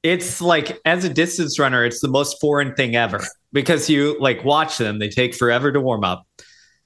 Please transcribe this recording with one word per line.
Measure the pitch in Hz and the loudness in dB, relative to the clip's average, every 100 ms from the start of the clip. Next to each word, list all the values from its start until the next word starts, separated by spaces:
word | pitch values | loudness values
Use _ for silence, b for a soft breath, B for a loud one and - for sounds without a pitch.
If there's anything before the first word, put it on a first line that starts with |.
it's | 160 180 180 - | 0 0 -2 -2
like, | 175 165 127 - | 2 2 0 -4
as | 160 180 | 0 0
a | 180 | 0
distance | 139 175 175 156 - | 0 -2 0 -4 0
runner, | 139 127 | 2 2
it's | 120 120 | 0 0
the | 139 | 0
most | 135 143 - | 0 -2 -2
foreign | 151 143 139 | 0 0 0
thing | 131 127 117 | -2 0 0
ever | 117 101 - - _ | 0 -2 -8 -14 _
because | 139 135 160 - | -2 2 0 2
you, | 147 147 147 | 2 2 0
like, | 135 110 | 0 0
watch | 127 147 151 - | 2 2 2 -2
them, | 110 107 | -4 -2
they | 104 | -4
take | 113 127 | 0 -2
forever | - 120 120 139 | 0 0 2 2
to | 139 | 0
warm | 131 110 | -2 -2
up. | 95 - _ - b b b b | -2 -4 _ -20 b b b b